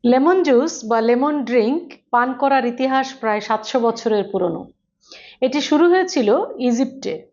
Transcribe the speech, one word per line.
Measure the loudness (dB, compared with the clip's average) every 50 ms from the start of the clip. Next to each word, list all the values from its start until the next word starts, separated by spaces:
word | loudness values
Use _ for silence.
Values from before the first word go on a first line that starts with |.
| 4
লেমন | 4 2 4 4 4 2 2 4
জুস | 4 4 2 2 0 -6 -8 -4
বা | -2 -2 0
লেমন | 2 2 2 2 2 -2 -2 -4 -4
ড্রিঙ্ক | 0 0 0 2 2 -2 -4 -6 -10 -20 _ _ _
পান | 0 0 0 0 -2
করার | -2 0 0 2 2 0
ইতিহাস | -2 -4 -2 -2 0 0 -2 -2 -4 -8
প্রায় | -6 -4 -2 -2 -2
সাতশো | -2 -4 -4 -4 -4 -4 -2 0
বছরের | 0 0 -2 -2 -2 -2 0 0 -2 -2
পুরনো। | -2 -2 -2 -2 -4 -6 -10 -16 _ _ _ _ _ _ _ _ -20 -20 -20 -20 -6 _
এটি | -2 0 0 -2
শুরু | 0 0 2 4 4 4
হয়েছিল | 4 4 2 0 0 0 2 2 2 2 0 -4 -6 -2
ইজিপ্টে। | -2 0 0 0 -2 -4 -4 -10 -8 -8 -8 -8 -12 _